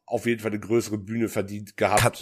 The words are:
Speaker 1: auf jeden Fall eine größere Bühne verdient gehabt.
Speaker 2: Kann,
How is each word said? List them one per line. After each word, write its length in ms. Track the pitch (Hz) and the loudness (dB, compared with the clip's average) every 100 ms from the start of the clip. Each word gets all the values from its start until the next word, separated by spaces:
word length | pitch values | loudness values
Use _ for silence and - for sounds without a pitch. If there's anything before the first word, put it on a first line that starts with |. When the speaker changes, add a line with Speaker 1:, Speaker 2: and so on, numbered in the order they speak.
Speaker 1:
auf 220 | - 117 107 | -6 -2 0
jeden 140 | 117 | 0
Fall 100 | 107 | -2
eine 80 | 107 | -4
größere 400 | 98 117 110 104 | 2 2 2 -4
Bühne 300 | 98 113 110 | -4 -2 -2
verdient 480 | 110 98 104 104 - | -2 -4 -6 -8 0
gehabt. 240 | 101 104 | 4 4
Speaker 2:
Kann, 100 | 117 - | 4 0